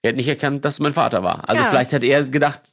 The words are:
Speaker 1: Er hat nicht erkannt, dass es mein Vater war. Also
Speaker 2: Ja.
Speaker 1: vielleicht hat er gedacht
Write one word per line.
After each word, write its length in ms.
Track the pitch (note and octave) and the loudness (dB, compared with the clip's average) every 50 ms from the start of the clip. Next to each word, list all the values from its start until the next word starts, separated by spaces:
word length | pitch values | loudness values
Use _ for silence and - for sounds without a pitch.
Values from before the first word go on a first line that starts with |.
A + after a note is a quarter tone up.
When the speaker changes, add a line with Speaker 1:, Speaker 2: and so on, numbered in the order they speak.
Speaker 1:
Er 80 | - A#2 | 0 0
hat 60 | A#2 | 0
nicht 120 | C3 A#2+ | 0 -2
erkannt, 380 | C#3 C#3 - - C#3 C#3 C#3 C#3+ | -2 -2 -2 -2 -2 -2 -2 -4
dass 100 | D3 C#3+ | -4 -4
es 40 | - | -2
mein 160 | D3 D3 C#3+ | -2 -2 0
Vater 260 | E3+ B2 A#2 A#2 F#2+ | 0 0 0 0 0
war. 260 | F#2 F2+ E2+ - - | 0 -2 -4 -4 -2
Also 140 | - - D#4 | -2 0 2
Speaker 2:
Ja. 80 | C#4 A3+ | 2 2
Speaker 1:
vielleicht 240 | F#3 B2+ B2+ - D3 | 2 0 0 0 -2
hat 80 | C#3 A#2+ | 0 2
er 200 | B2 C3+ D3 D3 | 2 2 2 2
gedacht 400 | C3 C3 D3 C#3+ D3 C#3+ - _ _ | 0 0 2 2 0 0 -6 _ _